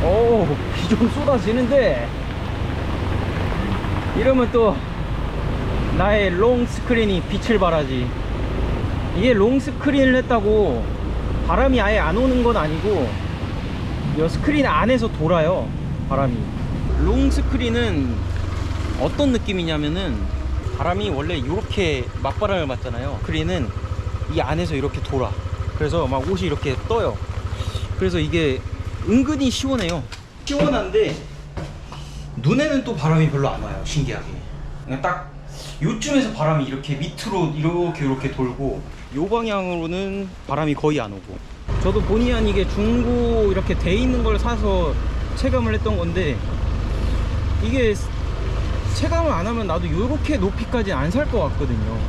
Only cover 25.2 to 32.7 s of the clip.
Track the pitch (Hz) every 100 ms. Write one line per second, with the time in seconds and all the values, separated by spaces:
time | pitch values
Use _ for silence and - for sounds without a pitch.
25.2 | 117 95 - - - - 151 165 139 131
26.2 | 135 185 180 143 147 127 - 226 175 101
27.2 | - - - - - - - - 185 175
28.2 | 151 165 151 131 - - - - - 220
29.2 | 269 302 269 - 262 269 190 - - -
30.2 | - - - 285 285 247 190 208 190 160
31.2 | - - - - - - - - - -
32.2 | - - 135 247 302